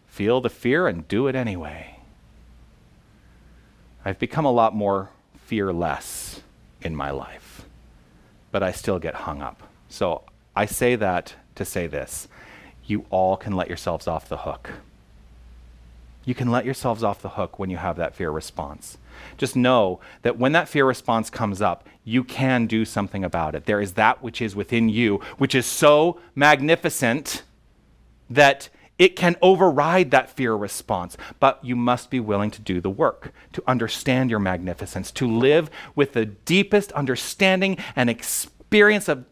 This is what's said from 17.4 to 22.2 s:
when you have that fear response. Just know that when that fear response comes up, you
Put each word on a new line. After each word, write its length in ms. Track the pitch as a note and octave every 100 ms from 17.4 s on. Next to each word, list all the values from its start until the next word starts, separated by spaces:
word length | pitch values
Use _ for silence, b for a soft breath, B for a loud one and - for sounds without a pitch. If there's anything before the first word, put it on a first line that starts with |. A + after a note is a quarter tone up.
| F2+ -
when 120 | F#2+
you 60 | F2+
have 180 | F#2 E2
that 180 | D#2
fear 160 | - E2+
response. 680 | D#2 - - D2 D2+ - - B B B -
Just 200 | C3 B2+
know 440 | B2 B2+ F#2+ F2+ B B
that 160 | A#2+ A2+
when 140 | C3
that 160 | D#3+ D3+
fear 180 | D3 C3+
response 440 | B2 - A2+ A2
comes 300 | - A2 G2
up, 260 | G#2 E2+ - b
you 200 | - A#2+